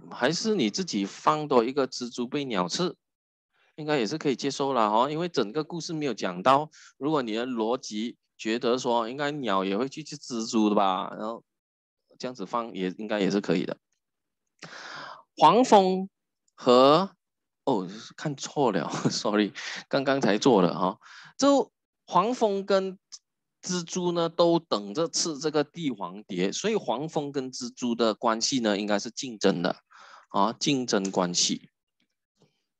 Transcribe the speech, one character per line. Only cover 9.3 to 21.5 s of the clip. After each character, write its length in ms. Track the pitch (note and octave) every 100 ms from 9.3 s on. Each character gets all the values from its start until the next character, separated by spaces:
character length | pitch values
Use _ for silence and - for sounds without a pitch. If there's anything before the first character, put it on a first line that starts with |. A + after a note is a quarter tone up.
鸟 340 | D3+ A#2 F#2+ F#2+
也 100 | G2
会 100 | C#3
去 160 | D#3
吃 140 | D3+ D3
蜘 340 | - A#2 A#2
蛛 200 | A#2 G#2+
的 40 |
吧， 400 | G#2 F#2+ F#2 F#2+
然 120 | - G#2+
后 160 | A#2 _ _ _ _ _ _ _ -
这 80 | B2+
样 80 |
子 120 | B2+ F#2+
放 260 | A#2+ A#2
也 160 | F#2 F#2 E2+
应 100 | G#2+
该 140 | G#2+
也 100 | F#2
是 80 | G2+
可 160 | F#2+
以 120 | E2+ -
的。 100 | - _ _ _ _ _ _ _ _ - - - - - - _ -
黄 260 | D#3 G#3+
蜂 460 | B3+ G#3 F#3 F#3+ F#3+ _ _ _ _
和， 600 | - C3 B2 C3+ D#3+ G3 _ _ _ _ _
哦， 220 | - G#2+ F2+ G#2+ - -
看 180 | D#3
错 380 | C3+ - D3+ B2
了， 160 | F#2 -
<laughs> 240 | - -
sorry， 400 | - A2 G#2 G2+ - - - -
刚 120 | C#3
刚 160 | C3 C3+
才 200 | - G#2
做 240 | C#3 G#2
的 100 | E2+
哈。 260 | D#2 F#2 - - - - -
就 340 | C#4